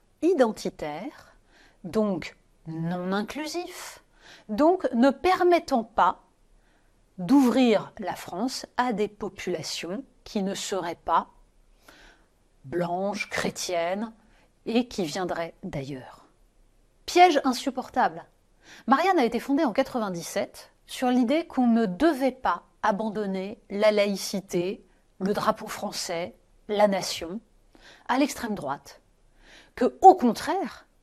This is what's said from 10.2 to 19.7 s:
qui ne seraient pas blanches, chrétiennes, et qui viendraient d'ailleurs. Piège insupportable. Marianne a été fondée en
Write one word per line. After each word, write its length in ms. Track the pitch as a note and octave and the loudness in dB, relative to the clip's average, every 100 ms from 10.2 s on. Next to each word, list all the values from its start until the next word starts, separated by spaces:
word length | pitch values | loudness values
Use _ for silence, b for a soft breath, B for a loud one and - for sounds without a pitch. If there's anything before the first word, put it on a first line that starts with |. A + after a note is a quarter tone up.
qui 180 | - G#3 | -8 -4
ne 140 | G3 F#3+ | -4 -4
seraient 400 | - F#3+ E3+ D#3 - | -6 -6 -6 -8 0
pas 240 | E3+ - _ _ _ _ b b b b b b _ _ _ C3 | 0 0 _ _ _ _ b b b b b b _ _ _ -8
blanches, 640 | E3+ E3+ F3+ G3+ G3+ - | -4 -4 -2 -4 -6 -6
chrétiennes, 800 | - - - - F3 E3+ G3+ A3+ - b b b _ - | -4 -4 -6 -4 -2 -2 -4 -6 -12 b b b _ -2
et 220 | A#3 B3 | -2 -2
qui 180 | - D#3 | -4 -4
viendraient 480 | F#3+ F3 E3+ E3+ - | -4 -4 -6 -8 -12
d'ailleurs. 640 | F#3 D3 C3+ C3+ - - _ _ _ _ _ _ _ _ - | -10 -10 -8 -12 -14 -20 _ _ _ _ _ _ _ _ 0
Piège 340 | F4 F4+ D4 | 6 6 6
insupportable. 800 | C4+ B3 C4+ B3+ - C4+ G3 E3 - _ _ _ B B - | 0 -2 -4 -6 -4 0 0 -2 -16 _ _ _ B B 2
Marianne 320 | C4+ F#4 F4 | 2 4 2
a 60 | A3+ | 2
été 140 | A#3 | 0
fondée 260 | - C#4+ | 0 0
en 60 | C#4+ | 2